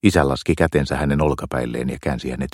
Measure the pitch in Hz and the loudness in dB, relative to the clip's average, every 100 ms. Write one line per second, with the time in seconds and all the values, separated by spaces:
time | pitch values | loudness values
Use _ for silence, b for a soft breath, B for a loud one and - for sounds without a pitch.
0 | 104 87 71 67 - 80 82 76 69 69 | 6 4 2 0 0 2 2 2 0 -2
1 | 73 71 76 69 - 64 60 58 62 62 | 0 2 0 0 -4 -4 -4 -4 -4 -4
2 | - 62 65 64 67 | -4 -4 -6 -6 -4